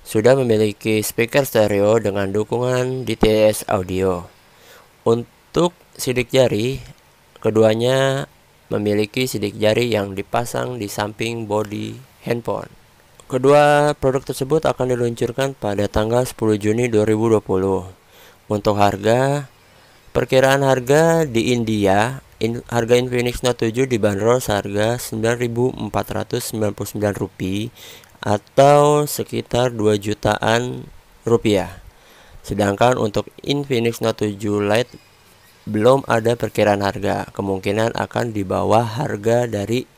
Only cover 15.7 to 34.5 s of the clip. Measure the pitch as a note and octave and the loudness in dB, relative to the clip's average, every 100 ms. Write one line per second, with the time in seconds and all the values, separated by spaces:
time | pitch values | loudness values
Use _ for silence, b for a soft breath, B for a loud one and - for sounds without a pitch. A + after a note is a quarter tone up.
15.7 | G2+ G2+ G#2+ A2 A#2+ B2+ - A2 G#2+ G#2 | -2 -2 -2 0 0 -2 -2 0 0 0
16.7 | A2 B2 G#2+ G#2+ G#2+ A2+ G#2+ - F#2+ F#2+ | 0 0 2 2 2 2 2 0 -2 0
17.7 | F#2+ F#2 F#2+ B B B B _ G#2 G#2+ | -2 -6 -18 B B B B _ -2 0
18.7 | G2+ G2+ G2 G#2 A#2+ C3+ C#3+ C3+ _ b | 4 2 2 2 2 2 -2 -6 _ b
19.7 | b b b b B2+ B2+ C3 C3 C#3 C3+ | b b b b -4 2 4 4 4 4
20.7 | C3 B2 D3 E3 E3 D#3 A2+ A#2+ A#2+ A2 | 2 4 4 4 2 0 0 0 0 0
21.7 | A2 G2 G2 A#2 C3+ - - A2+ A#2 - | 0 2 2 0 -4 -16 -6 -4 -4 -4
22.7 | A#2 A2+ B2 B2+ B2 B2 A#2+ B2 A#2+ A#2 | -4 2 2 2 -2 -2 -2 -2 0 -2
23.7 | A2+ C3 A#2+ G#2 G2 A2 B2+ - G2+ G2+ | 0 -2 0 0 0 2 2 0 -2 -2
24.7 | G2+ A2 A#2+ - A2 A2 A#2+ B2 A#2 B2+ | -2 -2 -2 -6 -4 -2 -2 -4 -2 -2
25.7 | - G#2 G2+ - G2+ G#2 A#2+ - A2 G#2+ | -2 -6 -4 -4 -6 -6 -6 -6 -4 -4
26.7 | G2+ G2+ G#2+ G#2 G2 G2+ - F#2 G2+ A2+ | -4 -10 -4 -4 -2 -8 -6 -6 -4 -8
27.7 | B B B B B G#2 G#2 _ - C#3 | B B B B B -4 -4 _ 4 6
28.7 | D3 D3 D3 D3 - G#2 A#2 - A#2+ B2 | 8 6 2 0 -6 -6 -8 -2 0 0
29.7 | A#2 G#2+ G#2 G2+ G#2 G#2+ G#2 A2 A#2 B2 | 0 0 0 -2 -2 -2 0 2 0 0
30.7 | B2+ - - _ _ - A#2 A#2 G2+ F2+ | -10 -14 -20 _ _ 0 2 2 0 -2
31.7 | - - b b b b b - G2 G2+ | -12 -20 b b b b b -8 -2 -2
32.7 | G2+ A#2+ B2+ A2 G#2+ - - - C#3+ C#3 | 2 2 2 -2 -4 -8 -12 -4 -4 -2
33.7 | B2 A#2 A2+ A2+ A2 G#2+ G2 G#2+ | -2 -2 -2 -4 -2 -4 -4 -4